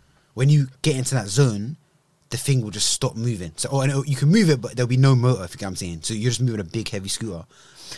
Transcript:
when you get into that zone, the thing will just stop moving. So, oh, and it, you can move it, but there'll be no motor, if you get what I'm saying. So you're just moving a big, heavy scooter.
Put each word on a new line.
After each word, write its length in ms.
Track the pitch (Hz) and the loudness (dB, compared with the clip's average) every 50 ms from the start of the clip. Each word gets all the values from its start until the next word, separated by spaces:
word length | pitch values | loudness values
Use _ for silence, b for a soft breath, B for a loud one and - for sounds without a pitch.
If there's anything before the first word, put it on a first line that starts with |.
| b b b b b b - | b b b b b b -2
when 140 | 117 131 143 | 2 4 4
you 200 | 151 147 135 131 - _ | 4 4 2 0 -4 _
get 140 | - 156 139 | -2 0 0
into 180 | 131 127 - 135 | 0 -2 -2 -2
that 140 | 120 98 101 | -2 -2 0
zone, 480 | 98 139 139 120 104 101 107 127 160 - _ _ _ _ _ _ _ _ _ _ | 2 2 4 4 2 -2 -6 -8 -10 -12 _ _ _ _ _ _ _ _ _ _
the 60 | 117 | -8
thing 240 | - - 143 135 127 | -4 -2 0 0 0
will 80 | 107 107 | -2 -2
just 200 | 95 104 - - | -4 -4 -2 -2
stop 240 | - - 135 120 - | -2 -2 -4 -4 -4
moving. 360 | 113 117 120 113 87 90 80 - | -4 -4 -4 -4 -4 -8 -10 -8
So, 120 | - - - | -8 -6 -4
oh, 80 | 139 135 | -2 0
and 100 | 131 139 | 0 0
it, 160 | 139 139 131 147 | 0 -2 -2 -2
you 80 | 135 | -2
can 120 | 131 143 147 | 2 4 4
move 220 | 196 226 196 160 | 6 6 6 4
it, 100 | 143 120 | 4 2
but 140 | - - - | -2 -4 -2
there'll 120 | 127 120 117 | -2 0 2
be 80 | 127 | 4
no 180 | 131 135 135 131 | 6 6 6 6
motor, 300 | 120 123 127 123 95 90 | 6 4 2 2 0 -2
if 80 | 85 - | -8 -10
you 40 | - | -8
get 80 | 101 | -8
what 40 | 95 | -8
I'm 60 | 90 | -6
saying. 240 | - 98 87 85 78 | -6 -8 -8 -8 -8
So 120 | 76 - 110 | -6 -6 -4
you're 160 | 107 113 127 | -2 -2 -2
just 100 | 113 104 | 0 0
moving 200 | 131 120 110 104 | -2 -2 -2 -4
a 40 | 90 | -6
big, 240 | 80 - 113 101 - | -6 -6 -6 -6 -6
heavy 200 | 107 98 95 98 | -8 -8 -6 -6
scooter. 360 | - - 113 107 87 82 - B B B B B B B B B B | -8 -6 -8 -8 -10 -10 -14 B B B B B B B B B B